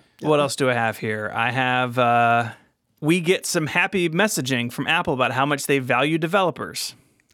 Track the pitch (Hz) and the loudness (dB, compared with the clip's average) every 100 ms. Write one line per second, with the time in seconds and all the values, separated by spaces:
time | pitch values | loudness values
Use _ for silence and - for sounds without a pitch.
0 | _ - 147 147 139 - 131 120 113 107 | _ -6 0 2 2 0 0 2 0 -2
1 | 113 107 107 117 117 127 127 127 127 123 | -4 -4 -4 -2 -2 0 0 0 0 2
2 | 120 120 117 117 117 - _ _ _ - | 4 4 4 2 0 -8 _ _ _ -4
3 | 151 180 165 185 - 175 147 175 190 196 | 0 2 2 0 0 -2 0 0 0 0
4 | 170 165 214 165 131 123 120 - 143 165 | 0 0 0 0 -2 -2 -2 -4 -2 -2
5 | 175 131 120 123 143 143 - 139 127 123 | 0 0 0 0 0 0 0 0 2 0
6 | 147 160 165 196 175 - 87 - - - | 2 0 0 0 0 -2 -8 -8 -10 -12
7 | _ _ _ | _ _ _